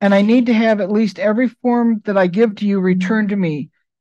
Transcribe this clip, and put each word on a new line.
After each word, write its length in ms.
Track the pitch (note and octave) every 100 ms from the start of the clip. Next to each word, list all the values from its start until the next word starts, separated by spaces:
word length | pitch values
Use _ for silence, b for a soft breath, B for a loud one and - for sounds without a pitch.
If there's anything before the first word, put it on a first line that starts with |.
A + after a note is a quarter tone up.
And 120 | G3+
I 80 | G3
need 240 | G#3 B3 A#3+
to 80 |
have 260 | A3 A3+ G#3
at 100 | F#3+
least 260 | G#3+ A3 -
every 300 | G3+ G#3+ B3+
form 520 | - B3 A#3+ A#3 A3 -
that 100 | G3
I 120 | F3+
give 280 | F3+ A3+ G3+
to 100 | G#3
you 120 | G3
returned 500 | F#3 F#3 F#3 A3 G#3
to 60 | G#3
me. 340 | F3 D3 C3 _ _ _